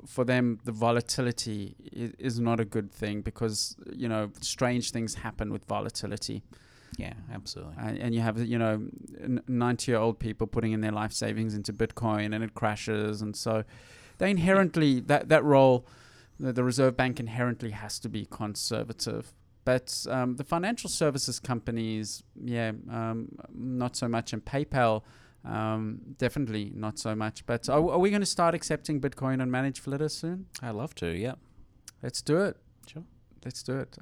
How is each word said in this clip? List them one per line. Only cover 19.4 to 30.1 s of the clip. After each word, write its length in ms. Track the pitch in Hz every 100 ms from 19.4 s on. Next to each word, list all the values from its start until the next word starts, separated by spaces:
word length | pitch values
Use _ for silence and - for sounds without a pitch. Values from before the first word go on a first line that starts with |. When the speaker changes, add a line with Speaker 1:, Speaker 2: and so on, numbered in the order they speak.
| _ _
Speaker 1:
But, 400 | 127 127 - - -
um, 240 | 127 127
the 80 | 123
financial 480 | 135 170 196 240 196
services 480 | - 156 135 - 117
companies, 840 | - 120 - 117 110 110 107 - -
yeah, 380 | - 123 117 110 110 -
um, 380 | 117 113 113 - - -
not 400 | - 127 127 123
so 140 | - 120
much. 240 | 117 -
And 120 | 110
PayPal, 580 | - 135 151 139 117 110 - - - _
um, 560 | - 107 110 110 110 - - -
definitely 540 | 123 151 123 107 101
not 240 | - 107 107
so 160 | 113
much. 320 | 110 110 - -
But 220 | 120 -
are, 100 | 143
are 200 | 170 165
we 120 | 196
gonna 160 | 202 190
start 280 | - 170
accepting 460 | 165 - 151 - 147
Bitcoin 400 | 139 - 131 131
on 80 | 127
Managed 300 | 127 135 131
Flitter 300 | 135 139
soon? 380 | 151